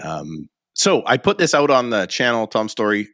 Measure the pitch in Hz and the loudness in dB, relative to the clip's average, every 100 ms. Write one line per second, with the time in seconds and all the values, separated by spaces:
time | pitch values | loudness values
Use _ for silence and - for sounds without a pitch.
0 | 76 78 73 78 - _ _ - - 160 | -10 -10 -10 -12 -14 _ _ -2 2 2
1 | - 123 190 208 170 147 143 131 123 110 | 2 0 2 0 2 2 4 4 2 0
2 | 90 - 123 117 110 113 107 - 107 104 | -2 -2 0 0 -2 -2 -4 -2 0 0
3 | 104 | -4